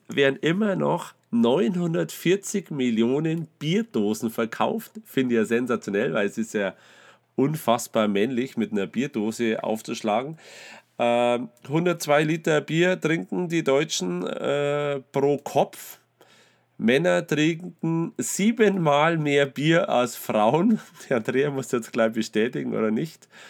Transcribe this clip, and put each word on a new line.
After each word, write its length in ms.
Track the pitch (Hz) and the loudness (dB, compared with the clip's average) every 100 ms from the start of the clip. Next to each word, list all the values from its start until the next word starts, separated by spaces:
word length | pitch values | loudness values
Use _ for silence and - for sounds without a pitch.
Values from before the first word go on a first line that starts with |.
| - | -6
werden 320 | 120 135 135 | 2 2 2
immer 380 | 147 180 214 147 | 0 0 0 0
noch 360 | 143 165 - - _ | 0 -2 -6 -16 _
neunhundertvierzig 1400 | 117 117 143 226 175 175 170 160 - 165 196 - 196 - | 2 4 4 2 0 -2 -2 -4 -2 0 0 -2 -6 -6
Millionen 760 | 143 123 110 117 139 160 165 156 _ | -2 0 2 2 2 0 -4 -6 _
Bierdosen 680 | 151 196 226 - 104 214 117 | -2 -2 -2 -2 0 -2 -4
verkauft. 640 | - 113 - 113 226 - 110 | -4 -4 -2 -2 -2 -8 -16
Finde 320 | - - 127 117 | -6 -2 0 2
ich 40 | |
ja 60 | 107 | 2
sensationell, 680 | 117 123 113 - 98 143 | 0 0 -2 -2 -2 0
weil 140 | 131 101 | 0 -2
es 100 | 113 | -2
ist 160 | 110 | -4
ja 200 | 107 95 - - - - _ _ - | -2 -4 -6 -16 -20 -20 _ _ -2
unfassbar 720 | 139 156 - 120 - 117 104 | 0 0 0 0 0 0 0
männlich, 480 | 98 120 120 131 - | 2 0 0 -4 -4
mit 160 | 104 | -2
einer 160 | 104 92 | -2 -4
Bierdose 760 | 110 143 113 107 113 117 110 | -4 -4 -2 -4 -2 -2 -2
aufzuschlagen. 760 | - 110 - 117 110 107 139 160 - - - - _ - | -4 -6 -6 -6 -2 -2 -2 -10 -18 -20 -20 -20 _ -2
Ähm, 500 | 120 120 120 120 - _ - | 0 2 2 0 -4 _ -4
hundertzwei 540 | 156 175 165 147 147 | 0 0 0 2 2
Liter 360 | 156 165 165 151 | 2 0 0 0
Bier 400 | 143 160 180 180 | 0 2 2 2
trinken 500 | 156 165 185 185 180 | 0 -2 -2 -4 -2
die 140 | 165 | 0
Deutschen, 640 | 147 135 160 - 180 175 180 | 2 2 2 -4 -4 -4 -6
äh, 720 | - 127 143 143 147 147 139 - | -4 -2 -2 0 -2 -2 -4 -4
pro 260 | 139 139 143 | 0 2 0
Kopf. 640 | - 139 196 - - - _ _ - _ _ _ _ - | 0 0 0 -4 -20 -20 _ _ -20 _ _ _ _ -4
Männer 480 | 110 139 180 175 165 | 2 2 2 2 0
trinken 840 | 147 156 165 180 - 160 165 165 - | 0 0 0 -8 -8 -4 -2 -2 -6
siebenmal 1040 | - - 208 240 208 190 156 143 160 165 | -6 0 0 4 2 4 2 4 2 2
mehr 260 | 147 143 139 | 2 2 2
Bier 440 | 131 151 165 - | 2 2 4 4
als 260 | 120 123 - | 2 0 -2
Frauen. 640 | - 107 110 151 214 214 - | -2 2 4 4 4 0 -2
<laughs> 140 | - - | -16 -4
Die 60 | |
Andrea 380 | 127 110 127 143 | -2 0 0 0
muss 200 | 135 123 | -2 -4
jetzt 220 | 123 - | -4 -2
gleich 200 | 123 113 | 0 0
bestätigen, 600 | 110 104 110 117 143 127 | 0 -2 -2 -2 -2 -4
oder 160 | 110 110 | -2 0
nicht? 380 | 110 160 - _ - - | 0 -4 -10 _ -20 -20